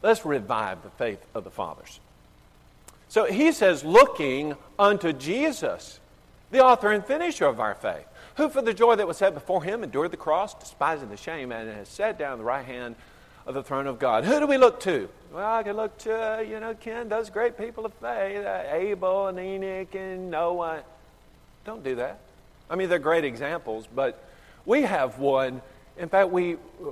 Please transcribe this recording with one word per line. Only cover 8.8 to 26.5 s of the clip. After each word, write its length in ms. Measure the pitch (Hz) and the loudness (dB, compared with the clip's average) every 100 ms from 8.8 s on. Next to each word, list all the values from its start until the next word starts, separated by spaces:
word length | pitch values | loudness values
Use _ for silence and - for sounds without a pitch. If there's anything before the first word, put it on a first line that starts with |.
| 233 | 4
that 140 | 226 196 | 4 2
was 80 | 165 | 2
set 180 | 196 | 0
before 300 | 147 - 180 | 0 -4 -2
him 180 | 160 226 | -2 -6
endured 300 | 180 131 165 | -4 -2 -4
the 40 | - | -4
cross, 380 | - 160 208 | -2 -2 -2
despising 560 | - - - 147 160 123 | -8 -20 -4 -2 -2 -8
the 60 | 101 | -12
shame, 340 | - 160 127 | -12 -10 -8
and 180 | 113 110 | -10 -10
has 200 | 107 101 | -12 -16
sat 320 | - 208 190 | -4 -4 -2
down 140 | 143 | -8
at 40 | 127 | -6
the 60 | |
right 200 | 110 135 | -4 -4
hand 300 | 127 123 123 113 - - - - - | -6 -12 -12 -14 -20 -20 -20 -20 -10
of 80 | |
the 100 | 135 | -10
throne 240 | 127 135 139 | -4 -4 -4
of 100 | 120 | -2
God." 260 | 127 110 | 2 2
Who 140 | 151 294 | 4 2
do 80 | 294 | 4
we 100 | 269 | 6
look 220 | 254 247 | 6 6
to? 260 | 190 151 95 - - | -2 -2 -4 -12 -18
Well, 200 | 156 208 | -8 -4
I 120 | 226 | -4
can 100 | 202 | -4
look 240 | 208 220 - | -6 -6 -8
to, 480 | 226 220 220 220 220 | -6 -4 -4 -6 -8
you 120 | 214 | -8
know, 140 | 220 | -10
Ken, 340 | 220 226 226 233 | -12 -10 -10 -4
those 220 | 214 220 | -4 -4
great 280 | 202 240 226 | -2 -2 -2
people 260 | 220 226 | -10 -8
of 80 | 226 | -10
faith, 520 | - 233 233 196 202 202 | -8 -6 -4 -4 -4 -4
uh, 160 | 190 139 | -4 -4
Abel 560 | 156 190 196 185 190 196 | -2 -2 -2 0 0 -2
and 140 | 185 | -4
Enoch 520 | 185 196 190 190 190 190 | -8 -6 -6 -8 -8 -10
and 340 | 190 185 185 | -10 -10 -6
Noah. 520 | 160 170 175 170 160 - - - _ - - - - | -2 -2 -2 -4 -6 -10 -20 -20 _ -20 -20 -20 -20
Don't 180 | - 220 | -16 -10
do 140 | 135 123 | -6 -4
that. 240 | 127 196 - - - - - | -6 -8 -20 -20 -20 -20 -8
I 60 | 170 | -4
mean, 120 | 190 | 0
they're 120 | 175 | 0
great 240 | 147 165 | 2 2
examples, 640 | 147 113 143 165 - 110 110 | 2 -4 -6 -6 -6 -8 -8
but 300 | 123 131 - - - - - | -2 -2 -4 -20 -20 -20 -18
we 180 | - 254 | 2 2
have 360 | 254 185 131 117 | 4 0 -2 0
one. 440 | 139 135 135 127 - - - - | 0 2 0 -4 -16 -20 -20 -14
In 100 | 170 | 0
fact, 220 | 190 190 | 4 4
we, 260 | 180 175 | 2 0